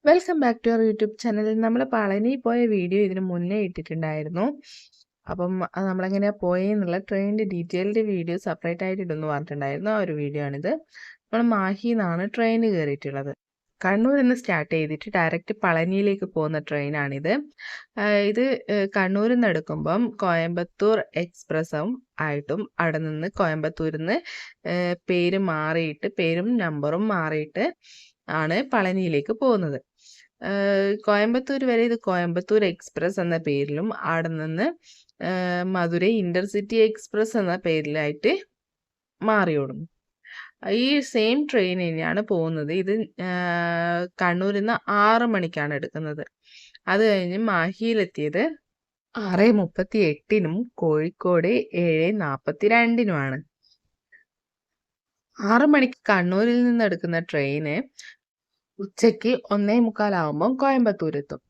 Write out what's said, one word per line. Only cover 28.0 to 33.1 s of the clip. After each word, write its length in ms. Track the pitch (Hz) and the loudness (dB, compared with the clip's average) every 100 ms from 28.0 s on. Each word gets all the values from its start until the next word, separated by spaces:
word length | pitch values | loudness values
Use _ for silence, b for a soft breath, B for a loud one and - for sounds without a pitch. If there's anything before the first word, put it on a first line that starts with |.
| B _ - | B _ -6
ആണ് 280 | 156 156 180 262 | -2 0 0 0
പളനിയിലേക്ക് 640 | 233 185 190 185 147 143 | 0 0 0 0 0 -2
പോകുന്നത്. 460 | 220 262 214 165 139 _ _ B B B _ | 0 2 2 0 -6 _ _ B B B _
ഏ, 100 | - 202 196 196 196 208 | -4 0 2 2 2 0
കോയമ്പത്തൂർ 640 | - 208 220 247 262 277 | 2 2 4 0 -2 -2
വരെ 180 | 262 233 | 2 2
ഇത് 120 | 240 233 | 2 0
കോയമ്പത്തൂർ 640 | - 180 175 170 185 214 | 0 0 0 -2 2 2
എക്സ്പ്രസ് 540 | 196 175 - - 175 | 2 -2 -10 -4 -2